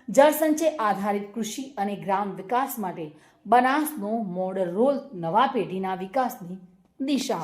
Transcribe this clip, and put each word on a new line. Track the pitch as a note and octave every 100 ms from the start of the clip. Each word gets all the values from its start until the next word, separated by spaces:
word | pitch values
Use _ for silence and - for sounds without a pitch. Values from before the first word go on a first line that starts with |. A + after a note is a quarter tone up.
| -
જળસંચય | B3 D4 D4+ D#4 D4+ D#4+ D#4
આધારિત | G#3+ F#3+ G#3 G3+ G3+
કૃષિ | A#3 G#3+ - C4 -
અને | G3+ G3
ગ્રામ | D#3+ G3 G3+ F3
વિકાસ | F#3+ A#3+ C4+ A#3
માટે | F#3+ E3 D#3 - _ _ F#3+
બનાસનો | A#3+ B3+ C#4+ D4+ - G3+ A3+ G3 F3
મોડલ | F#3 F#3+ F3+ F#3
રોલ | C4 C#4 - F#3
નવા | E3 G3+ C4+
પેઢીના | B3+ E3 F#3 F#3+ F#3
વિકાસની | F#3+ C4 B3 - F3 F#3 - _ _ _
દિશા | C4+ C4+ - F3+